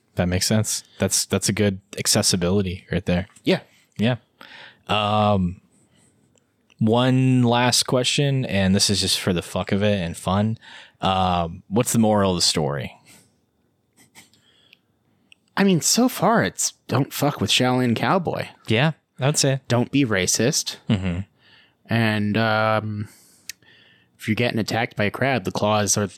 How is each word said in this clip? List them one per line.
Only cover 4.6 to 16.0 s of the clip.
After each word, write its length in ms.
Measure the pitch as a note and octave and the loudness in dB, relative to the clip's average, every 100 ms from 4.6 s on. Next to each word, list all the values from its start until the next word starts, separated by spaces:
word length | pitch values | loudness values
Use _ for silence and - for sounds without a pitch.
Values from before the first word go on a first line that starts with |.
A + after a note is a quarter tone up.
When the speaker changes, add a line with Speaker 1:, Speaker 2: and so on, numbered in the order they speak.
| - - - | -20 -14 -4
Speaker 1:
Um, 720 | G#2 G#2 G#2+ G#2 G2+ F2+ F#2 _ _ _ _ _ _ _ _ _ _ _ - | -2 0 2 4 2 0 -6 _ _ _ _ _ _ _ _ _ _ _ -2
one 640 | A2 A#2 B2+ B2+ C3 B2+ | 2 2 2 2 4 4
last 400 | A#2+ A#2+ B2 - | 4 2 2 0
question, 640 | - B2+ B2 - C#3+ C3+ B2+ | 0 0 0 0 0 -2 -2
and 280 | G2 F#2+ G2+ | 0 2 2
this 140 | - | 2
is 120 | F#2+ | 0
just 180 | F#2+ - | -2 -2
for 140 | - | -2
the 80 | E2+ | -2
fuck 300 | - F#2+ F2 | -4 -6 -4
of 80 | G2 | 0
it 160 | G#2 G2+ | 0 0
and 160 | E2+ F2 | -4 -6
fun. 420 | - G2 A2 A2+ - - - - | -2 0 0 -4 -12 -20 -20 -6
Um, 640 | F#2+ F#2+ F#2 F2 E2+ F#2 - | -2 0 0 0 -4 -8 -6
what's 240 | G2 A#2+ | -2 0
the 60 | A#2 | 2
moral 320 | A2 G#2 G2 | 2 2 2
of 60 | F2 | 2
the 40 | |
story? 560 | - E2+ C#2+ C#2+ - - - - _ _ _ _ _ _ _ _ _ - - _ _ _ _ - _ _ _ _ _ _ _ - | 0 0 -2 -4 -8 -14 -20 -20 _ _ _ _ _ _ _ _ _ -20 -20 _ _ _ _ -20 _ _ _ _ _ _ _ 0
Speaker 2:
I 60 | |
mean, 180 | G3 E3+ | 2 2
so 280 | - - | 2 2